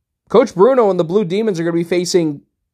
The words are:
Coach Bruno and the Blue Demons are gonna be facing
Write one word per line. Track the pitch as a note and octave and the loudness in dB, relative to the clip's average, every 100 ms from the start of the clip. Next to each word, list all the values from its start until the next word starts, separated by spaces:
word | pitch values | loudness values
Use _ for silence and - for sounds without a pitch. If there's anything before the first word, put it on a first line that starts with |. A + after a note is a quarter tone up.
| _ _ - | _ _ 0
Coach | G#3 B3+ | 0 2
Bruno | E3+ A3+ C4 G#3 | 2 2 4 2
and | F3+ | 0
the | |
Blue | E3 G3 | -2 -2
Demons | F3+ G3 A3 E3+ | -2 -2 -4 -4
are | |
gonna | E3+ | -4
be | E3+ | -4
facing | E3+ F3+ F3 F3+ D#3+ C#3+ _ _ _ | -2 -4 0 0 0 -6 _ _ _